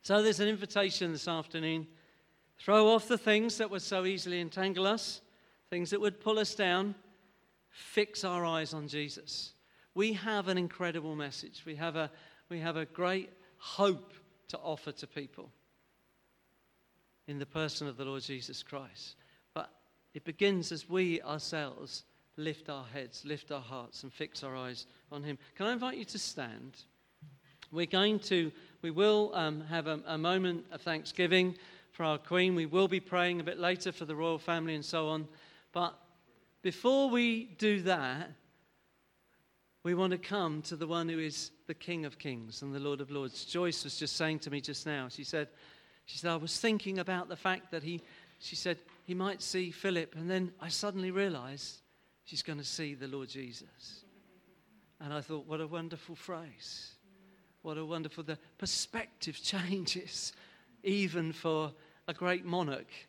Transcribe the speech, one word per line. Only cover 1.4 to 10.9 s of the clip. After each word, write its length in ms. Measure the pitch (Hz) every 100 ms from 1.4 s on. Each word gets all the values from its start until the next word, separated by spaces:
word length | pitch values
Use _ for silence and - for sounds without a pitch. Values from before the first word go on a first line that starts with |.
| 151 160 160 160 156 - _ _ _ _ _ _
Throw 300 | - 208 214
off 200 | 226 220
the 100 | 233
things 400 | 220 214 226 226
that 120 | 220
would 120 | 190
so 220 | - 190
easily 360 | 185 190 180 175
entangle 460 | 170 185 190 180 190
us, 340 | 220 - - - _ _ _ _
things 220 | 175 170
that 100 | 202
would 200 | 208 196
pull 180 | 220 214
us 160 | 208
down. 400 | - 190 180 202 202 - - _ _ _ _ _
Fix 540 | - - - 208 208
our 200 | 190 180
eyes 280 | 170 165 156
on 140 | 156 147
Jesus. 680 | 147 147 - - - - - _ _ _
We 180 | - 214
have 360 | 208 208 208 185
an 100 | 185
incredible 580 | 175 - 175